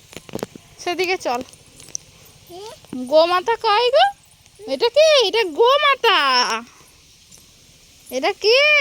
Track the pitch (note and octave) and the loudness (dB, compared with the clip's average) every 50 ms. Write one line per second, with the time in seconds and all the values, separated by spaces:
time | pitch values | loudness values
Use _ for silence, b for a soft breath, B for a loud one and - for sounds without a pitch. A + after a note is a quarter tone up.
0 | - _ - - - - - - - - - - - - - - - F4+ F4 D#4 | -20 _ -20 -20 -18 -14 -12 -12 -12 -14 -14 -20 -20 -20 -20 -12 -10 -8 -6 -4
1 | F#4 F4 F#4+ F4 - D#4 A#3+ A#3+ B3+ - - - - - - - - - - - | -4 -4 -4 -4 -4 -6 -6 -6 -8 -12 -18 -20 -20 -20 -20 -20 -18 -16 -16 -16
2 | - - - - - - - _ - - F4 F4+ G4+ A4+ B4+ - - - - B3+ | -16 -20 -20 -20 -20 -20 -20 _ -20 -20 -20 -18 -18 -20 -20 -20 -20 -16 -14 -14
3 | B3+ B3 C#4+ D#4 E4 E4+ F4+ F4+ F4+ G4+ A#4 A4 - A4+ G4+ G#4+ A#4+ B4 B4+ D5+ | -6 0 2 2 2 2 0 -2 -2 -2 -4 -2 -2 -2 0 0 0 0 2 2
4 | F#5 G5+ G5+ - _ _ _ _ _ _ _ - G4+ G#4+ - - - A#4+ - C#5+ | 2 0 -2 -6 _ _ _ _ _ _ _ -18 -10 -10 -6 -4 -4 0 2 2
5 | D#5 D#5+ D5+ C#5 A#4 F#4 D#4 A4+ A#4 F4+ D4 D4 A#4 B4 C5+ C#5+ D5+ C#5+ C#5 B4+ | 4 4 4 4 2 2 0 -2 -2 -2 0 2 2 2 4 2 2 0 0 0
6 | - A4+ F#4+ E4 D4 C4+ B3+ B3 B3 F3+ A3 A3 A#3+ - - - - - _ _ | 0 2 2 2 2 2 0 0 0 -2 -4 -6 -8 -14 -20 -20 -20 -20 _ _
7 | _ _ _ _ _ _ - - - _ _ _ _ _ _ _ _ _ _ _ | _ _ _ _ _ _ -20 -20 -20 _ _ _ _ _ _ _ _ _ _ _
8 | - - B3 B3+ C#4 F4+ G4 - - G#4 A#4 C5+ C#5+ D5+ D5+ D5 | -18 -10 -8 -4 -4 -4 -4 -2 0 0 2 4 4 4 4 2